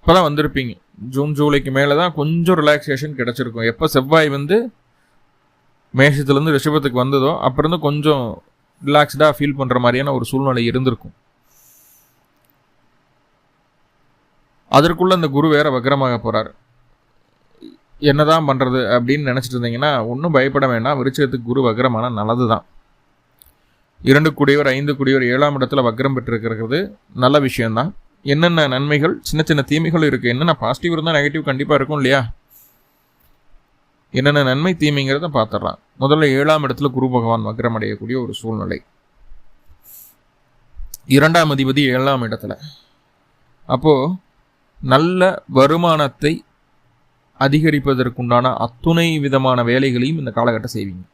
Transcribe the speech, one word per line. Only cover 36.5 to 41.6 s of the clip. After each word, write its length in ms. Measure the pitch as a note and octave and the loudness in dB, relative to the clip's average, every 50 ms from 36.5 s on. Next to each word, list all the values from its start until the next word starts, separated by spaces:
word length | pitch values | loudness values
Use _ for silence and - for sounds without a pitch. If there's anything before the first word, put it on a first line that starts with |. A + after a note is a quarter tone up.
| D#3 D#3 D3 C3 | 0 0 0 -4
இடத்துல 240 | B2+ A2+ C#3+ C#3 | -4 -2 -4 -4
குரு 180 | B2+ C3 B2+ C3 | -2 -2 -2 0
பகவான் 320 | B2 B2 A#2 A#2 A2+ A2+ | 0 -2 0 0 -2 -2
வக்ரம் 380 | A2 G#2+ A2 A2+ A#2 A#2+ A#2 A2 | -2 -6 -8 -4 -4 -4 -4 -4
அடையக்கூடிய 440 | G#2+ G#2 G#2+ G#2 - A2 B2 C3 B2 | -6 -6 -8 -8 -8 -8 -6 -6 -6
ஒரு 100 | G#2+ G#2 | -8 -10
சூழ்நிலை. 480 | - - A2+ A2 G#2+ G2 F#2 F2+ - _ _ _ _ _ _ _ _ - - - - - - - _ _ - - _ _ - - - - - _ _ _ _ _ _ _ _ _ _ _ _ _ - - - - - _ | -10 -8 -8 -6 -6 -6 -8 -8 -10 _ _ _ _ _ _ _ _ -20 -20 -20 -20 -20 -20 -20 _ _ -20 -20 _ _ -20 -20 -20 -20 -20 _ _ _ _ _ _ _ _ _ _ _ _ _ -12 -12 -12 -12 -18 _
இரண்டாம் 460 | - C3 C#3 C#3+ D#3+ E3 E3+ E3 D#3 | 2 4 6 6 6 4 4 4 2
அதிபதி 280 | C#3+ C#3 | 2 0